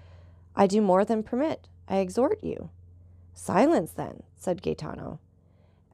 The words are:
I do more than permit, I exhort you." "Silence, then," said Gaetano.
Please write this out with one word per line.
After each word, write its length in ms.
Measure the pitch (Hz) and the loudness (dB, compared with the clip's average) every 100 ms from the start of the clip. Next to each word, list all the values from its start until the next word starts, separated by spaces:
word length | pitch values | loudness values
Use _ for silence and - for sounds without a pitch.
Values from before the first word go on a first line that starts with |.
| - - - - - - | -20 -20 -20 -20 -6 2
I 100 | 196 | 2
do 140 | 214 | 4
more 240 | 202 185 | 4 4
than 180 | 208 220 | 4 0
permit, 460 | 214 247 311 - - - - | -2 -2 -2 -4 -10 -20 -4
I 120 | 196 | -2
exhort 440 | 185 196 285 427 | 0 0 0 0
you." 280 | - - 165 - - - - - - | -6 -8 -10 -18 -20 -20 -20 -20 -20
"Silence, 580 | - - 185 285 320 160 | -14 -2 2 4 2 0
then," 320 | - 147 - - _ | -8 -12 -12 -20 _
said 260 | - 180 | -6 -4
Gaetano. 580 | 160 156 156 - 165 156 _ _ _ _ _ _ _ | -4 -6 -8 -10 -12 -14 _ _ _ _ _ _ _